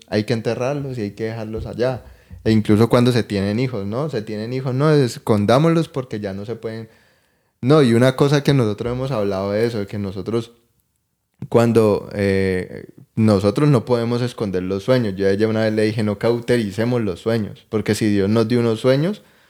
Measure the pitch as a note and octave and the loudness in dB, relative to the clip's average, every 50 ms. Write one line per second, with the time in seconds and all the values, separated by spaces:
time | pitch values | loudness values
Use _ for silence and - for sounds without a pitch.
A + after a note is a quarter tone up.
0 | _ - - G#2+ G#2+ - B2 A2+ G#2 B2 A2+ A#2+ B2 C3 D3 D3 C#3 C#3 B2+ A#2+ | _ -4 -2 -2 0 -2 -2 -4 -2 -4 -4 -4 -4 -4 -4 -6 -8 -8 -8 -8
1 | G#2 G2+ G2+ - A2 A2 A2+ A#2 A2 A2 A2 A2 - A2+ F#2+ G#2 A#2 C3 B2+ G#2 | -8 -8 -8 -8 -8 -8 -8 -8 -10 -10 -8 -10 -10 -8 -6 -4 -2 -2 -4 -6
2 | - - - _ _ - - - - A2+ A2+ A2 G#2 - G#2+ G#2 A#2 A#2 - B2 | -10 -16 -20 _ _ -20 -16 -4 0 2 2 4 4 4 4 4 6 6 4 4
3 | A#2+ B2+ A#2+ A#2+ - - G#2 G2 G2 G2+ G#2 A2 C3+ A#2+ A#2 G2+ G2 G2+ G#2+ B2+ | 4 4 2 0 -2 -2 -2 -2 -2 -2 -2 -2 -4 -4 -4 -6 -8 -6 -6 -6
4 | D3+ D#3 C3+ A2 G2+ - G#2+ G#2 G#2+ A#2 B2+ C3 B2+ C3+ B2 C3 D3 D#3 D3+ D3 | -6 -6 -6 -8 -8 -8 -8 -8 -8 -8 -8 -6 -6 -4 -2 0 2 4 4 4
5 | C3+ A#2 - - - - A2+ G#2 G2+ G2+ A#2 C#3 D#3 E3 E3 E3 D#3 - - C#3 | 2 0 -2 -4 -2 0 2 2 4 4 4 4 4 4 2 2 0 -2 -6 -10
6 | B2+ - A#2 G#2+ G#2 G2 F#2+ G2 G2+ A2+ A2+ - - A2+ A2 A2+ A2+ - _ _ | -8 -8 -8 -8 -8 -8 -8 -8 -10 -10 -10 -10 -10 -10 -10 -12 -14 -16 _ _
7 | _ _ _ _ _ _ _ _ _ _ _ _ - B2 D3+ D#3+ C#3 A#2 A2+ A#2 | _ _ _ _ _ _ _ _ _ _ _ _ 2 4 4 6 6 6 4 4
8 | B2+ C3 B2+ - D3 C#3 D3+ C#3+ C#3 D3+ C#3+ C3+ A#2 G#2+ G2+ - A2+ A#2 B2 B2+ | 4 4 4 2 2 2 2 2 2 2 2 2 2 0 -2 -4 -6 -6 -6 -6
9 | C3 C3 C3+ A2 G2+ G2+ G2 F#2+ G2 G2+ G2+ G#2+ A#2 A#2+ A#2 G#2+ G2+ - - G#2 | -6 -4 -4 -4 -2 -2 -2 -2 -2 -2 0 0 0 -2 -2 -4 -6 -6 -6 -6
10 | G2+ G2 E2+ F#2 F2 G#2+ A2 A#2 A#2 - - _ _ _ _ _ _ _ _ _ | -6 -6 -8 -8 -6 -4 -4 -4 -4 -6 -12 _ _ _ _ _ _ _ _ _
11 | _ _ _ _ _ _ _ _ - - - A#2 A#2 A#2 A2 A2+ A2 G#2+ G2+ - | _ _ _ _ _ _ _ _ -4 0 2 4 4 4 4 4 4 4 2 0
12 | - - - G#2 G2 G2+ G2 G2 F#2+ F#2+ F#2 F#2 - - - - - - - - | -2 -6 -4 -2 0 0 0 0 0 0 -2 -4 -4 -8 -12 -14 -16 -18 -20 -20
13 | - _ _ A2+ A2 A2 G#2 F#2+ G2+ G2+ G2+ C#3 D3+ D3 C#3+ A2+ G2+ - B2 A#2 | -20 _ _ 2 4 4 4 4 4 2 2 2 4 4 4 2 2 0 0 0
14 | A#2 A#2 A#2+ A#2+ B2 A#2+ - - A2+ G2 F#2 F2+ F2+ F#2 F#2+ G2 - - C3 B2+ | 0 -2 -2 -2 -4 -4 -6 -6 -6 -4 -4 -4 -4 -4 -4 -4 0 0 2 2
15 | A#2 G2+ F#2 F#2 G2 G2 G2 G2 A2 A2 A2 A2 A2 A2 A2 G#2+ A2 A2 G#2 A2+ | 0 -2 -2 0 0 0 2 2 0 0 0 0 0 0 0 0 0 0 0 0
16 | G#2+ G#2+ G2+ - - A#2 A#2+ A#2 A#2 - B2 A#2+ A2 G2 F#2 A2 A2 A#2+ B2 A#2+ | -2 -2 -2 0 0 0 0 0 0 0 0 0 0 -2 -2 -2 -2 0 0 -2
17 | A2+ F#2+ F2 - - A2+ A2+ A2+ G2+ - - - - _ A2 G#2+ G2+ - G#2+ - | -2 -4 -6 -4 -4 -2 -2 -2 -4 -6 -10 -16 -8 _ -4 -2 0 0 0 0
18 | A2+ G#2+ G2+ G2+ F#2+ G2 A2 A#2 A2+ A2 B2 A#2+ A#2 A#2 A2 A2 - B2+ C3 C#3 | 0 0 2 2 2 2 2 2 2 2 0 0 0 0 -2 0 2 2 2 2
19 | D#3 F#3+ G#3+ - - _ _ _ _ | 0 -2 -4 -6 -12 _ _ _ _